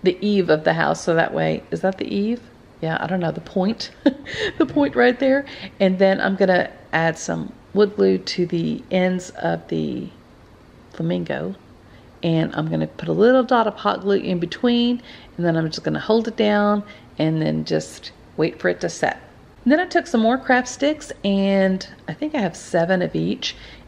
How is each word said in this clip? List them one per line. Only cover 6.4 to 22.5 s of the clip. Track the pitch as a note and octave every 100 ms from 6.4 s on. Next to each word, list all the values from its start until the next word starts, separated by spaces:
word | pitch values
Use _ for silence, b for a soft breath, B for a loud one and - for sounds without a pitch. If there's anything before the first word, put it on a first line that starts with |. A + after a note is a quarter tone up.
| F#3+ F3+ - - -
add | D#3+ E3 E3
some | - - - - -
wood | G3 G#3 G3+
glue | F#3+ F#3
to | - - F3
the | E3+ D#3+ - -
ends | F#3 F#3 F#3 -
of | - E3+ E3 -
the | E3 D3+ B2 - - - - - - - - -
flamingo, | - E3 F3+ E3 - F3 G3 - - B B B -
and | E3+ D#3+ D#3+ -
I'm | D#3
gonna | D#3+ D#3
put | - E3
a |
little | D#3+ A3+ C4
dot | B3 A#3+ A3
of | -
hot | G#3 G3
glue | G3 G3
in | - F3+
between, | F3 - A#3+ A#3+ A#3+ A#3+ B B B -
and | E3+
then | D#3+
I'm | D#3+
just | -
gonna | E3 D3+
hold | - A3+ A3+
it | A3+
down | G#3+ G#3 G#3 G#3 G3+ B B -
and | D#3 D#3+
then | D#3 D#3 D3+
just | D#3 - - - - - -
wait | D#3+ -
for | F3+
it | -
to | E3+
set. | - D#3 - - - - -
And | B3
then | D#4
I | F4+
took | F4 -
some | A#3
more | A3 B3+
craft | - B3 B3
sticks, | - C#4 D4+ - -
and | G3+ G3 G3 G3 F#3+ F#3+ - - -
I |
think | - D4+
I | D4+
have | F#3